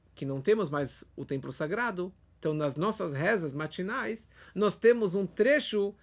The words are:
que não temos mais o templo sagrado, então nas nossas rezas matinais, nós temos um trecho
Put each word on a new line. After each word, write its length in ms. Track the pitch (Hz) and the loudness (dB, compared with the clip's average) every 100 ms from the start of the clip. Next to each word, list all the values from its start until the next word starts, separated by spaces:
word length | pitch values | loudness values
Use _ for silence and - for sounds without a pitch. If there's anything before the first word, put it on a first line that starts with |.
| _ - | _ -8
que 100 | 139 | -6
não 160 | 139 | -2
temos 280 | 135 214 175 | 2 2 2
mais 340 | 147 135 - - - | -2 -4 -8 -18 -12
o 100 | 139 | -6
templo 260 | 135 135 | -6 -6
sagrado, 600 | - 156 208 240 180 180 - _ _ | -6 -4 -2 -2 -4 -6 -10 _ _
então 140 | 160 | -4
nas 220 | 151 147 135 | 0 -2 0
nossas 360 | 196 - 180 | -2 -2 -4
rezas 420 | 139 170 226 160 | -2 0 0 -2
matinais, 760 | 139 156 - 185 254 233 226 - - - | -6 -8 -6 -6 -4 -6 -8 -12 -20 -10
nós 220 | 185 208 - | 0 0 4
temos 400 | 226 240 208 185 | 6 6 4 0
um 100 | 190 | 0
trecho 680 | - 220 294 - 214 202 - | 2 4 4 2 -2 -2 -4